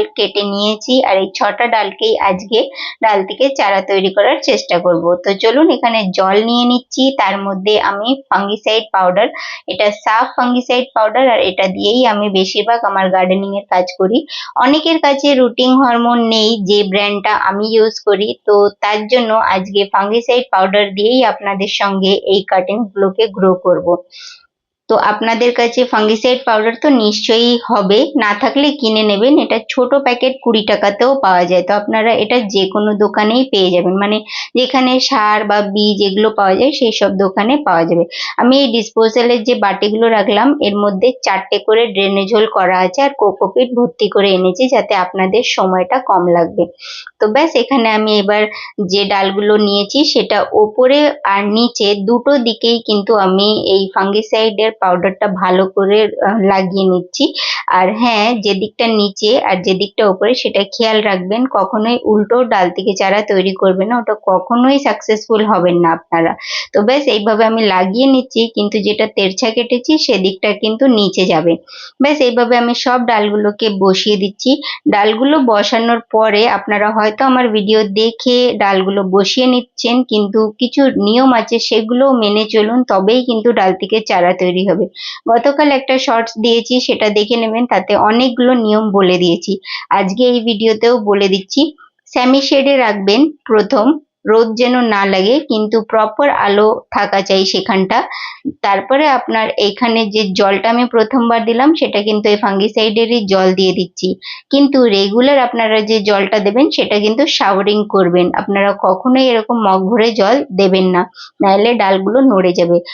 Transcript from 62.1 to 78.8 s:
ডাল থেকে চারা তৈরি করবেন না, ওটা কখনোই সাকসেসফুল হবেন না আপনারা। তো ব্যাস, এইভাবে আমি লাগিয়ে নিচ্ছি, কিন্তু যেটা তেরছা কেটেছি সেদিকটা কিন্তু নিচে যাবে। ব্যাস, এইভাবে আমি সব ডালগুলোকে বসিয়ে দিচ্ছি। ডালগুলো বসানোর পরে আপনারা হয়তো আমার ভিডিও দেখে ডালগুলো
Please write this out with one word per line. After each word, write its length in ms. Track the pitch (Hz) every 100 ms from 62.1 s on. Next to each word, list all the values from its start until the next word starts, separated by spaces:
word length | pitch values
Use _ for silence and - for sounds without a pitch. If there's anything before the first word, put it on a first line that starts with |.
| 214 208 240
ডাল 240 | 247 214 180 180
থেকে 160 | 190 190
চারা 200 | 196 202 214
তৈরি 260 | 196 190
করবেন 340 | 190 190 185 196
না, 60 | 240
ওটা 160 | 220 214 -
কখনোই 480 | 185 180 240 254 277
সাকসেসফুল 640 | 277 208 - 214 - 220 214
হবেন 300 | 202 175 175
না 80 | 170
আপনারা। 400 | 165 - 170 165 - - - -
তো 60 | 190
ব্যাস, 200 | 208 269 294
এইভাবে 360 | 214 202 214 220
আমি 160 | 220 214
লাগিয়ে 400 | 185 185 214 269
নিচ্ছি, 340 | 262 254 220 233
কিন্তু 240 | 220 208 214 202
যেটা 180 | 208 214 -
তেরছা 340 | 196 190 226
কেটেছি 420 | 226 233 247 247 311 -
সেদিকটা 440 | 202 190 190 214
কিন্তু 300 | 202 214 220 269 226
নিচে 260 | 196 190 185
যাবে। 280 | 165 170 165 - - - -
ব্যাস, 180 | 269 302
এইভাবে 320 | 254 233 233 247
আমি 160 | 240 240
সব 240 | 269 247 240
ডালগুলোকে 600 | 220 208 208 208 208 226 196
বসিয়ে 340 | 196 185 220 208
দিচ্ছি। 340 | 196 - 247 285 - - 302
ডালগুলো 460 | 208 208 220 269 311 254
বসানোর 500 | 208 202 226 233 233 -
পরে 300 | 220 220 208 226 202
আপনারা 300 | 208 208 214 220
হয়তো 260 | 214 214
আমার 220 | 269 247 254
ভিডিও 280 | 214 202 220 214 196
দেখে 380 | 226 226 254 247 247 220
ডালগুলো 400 | 202 196